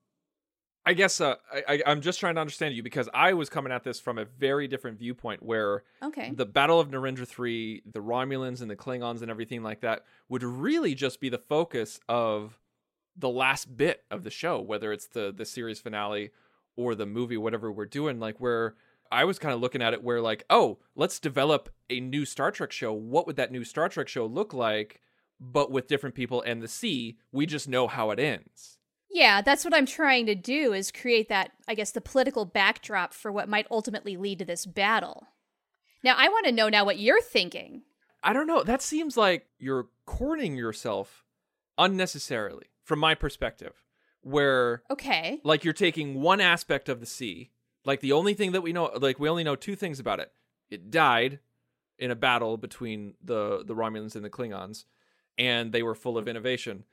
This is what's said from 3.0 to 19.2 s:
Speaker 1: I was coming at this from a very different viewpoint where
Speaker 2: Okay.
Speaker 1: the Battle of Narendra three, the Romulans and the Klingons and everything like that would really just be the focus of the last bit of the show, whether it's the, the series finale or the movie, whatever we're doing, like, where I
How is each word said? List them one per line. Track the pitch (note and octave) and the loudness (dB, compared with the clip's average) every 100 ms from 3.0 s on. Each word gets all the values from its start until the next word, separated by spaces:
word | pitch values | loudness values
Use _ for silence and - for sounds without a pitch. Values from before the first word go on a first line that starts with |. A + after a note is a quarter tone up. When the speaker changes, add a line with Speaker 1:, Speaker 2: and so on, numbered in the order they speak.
| A#2 | -2
Speaker 1:
I | A#2 E3+ | 4 4
was | F#3 D3 | 4 0
coming | D#3 C3+ | -4 -4
at | B2 | -4
this | C3 A#2+ | -6 -6
from | - A#2 | -6 -6
a | |
very | G#2+ B2+ C3+ C#3 C#3+ | -8 -2 0 0 -2
different | B2+ B2+ G#2+ | -6 -8 -10
viewpoint | A#2 B2 A#2 G#2 | -10 -8 -8 -8
where | - A2+ G#2 G2+ - _ | -4 0 0 -2 -6 _
Speaker 2:
Okay. | C#4 D4+ B2 | -10 -8 -8
Speaker 1:
the | A#2+ A#2 | -4 -2
Battle | B2 C#3+ E3+ | 2 6 6
of | D3+ | 4
Narendra | C3+ C3 C3 B2 | 0 -4 -6 -8
three, | - A#2+ A#2 A2 G#2+ | -6 -4 -4 -6 -10
the | G2+ G#2+ | -12 -10
Romulans | G#2 A#2+ C3 C3+ C3 B2 | -4 -2 -2 -4 -6 -6
and | A#2 | -10
the | G#2 | -10
Klingons | - B2+ A#2+ A#2 | -8 -6 -6 -6
and | A2+ | -8
everything | A2 A2+ A#2+ | -8 -8 -8
like | A2 G#2+ | -8 -6
that | A#2+ A2 - _ - | -2 -2 -6 _ -8
would | B2+ | -6
really | B2 B2 E3 D#4+ C4 | -4 -4 0 2 2
just | C3 D#3+ - | 0 -2 -2
be | C3+ | -4
the | A#2+ | -4
focus | - D3 E3 B2 G#2+ - - | 0 0 2 -2 -4 -6 -2
of | A#2+ A2+ G#2+ G#2+ A2+ _ _ _ _ _ - | 0 2 0 -4 -14 _ _ _ _ _ -6
the | C3+ | -2
last | B2 C3 C3+ - A#2+ | 2 2 0 -4 0
bit | D3+ - _ | 0 0 _
of | G#2 | -10
the | - | -10
show, | - E3 D3 | -6 -2 -2
whether | G2+ G#2 G#2+ | -2 -4 -4
it's | G#2 - | -6 -6
the, | A#2+ G2+ | -6 -6
the | G2 | -6
series | A2 - A#2 G#2+ | -10 -8 -8 -8
finale | - G#2+ G#2 G#2 G2+ - _ _ _ - | -8 -4 -4 -4 -6 -12 _ _ _ -6
or | B2 | -2
the | G#2+ G#2 | -2 -4
movie, | G#2+ B2 A#2 | -4 -4 -4
whatever | A2 A2 A2 | -2 -4 -4
we're | G#2 G#2 | -6 -6
doing, | C#3 D3+ B2 | -4 -4 -4
like, | A2 G#2+ | -6 -4
where | B2 A#2 A2+ - _ _ _ | -2 0 -2 -6 _ _ _
I | A#2+ | 2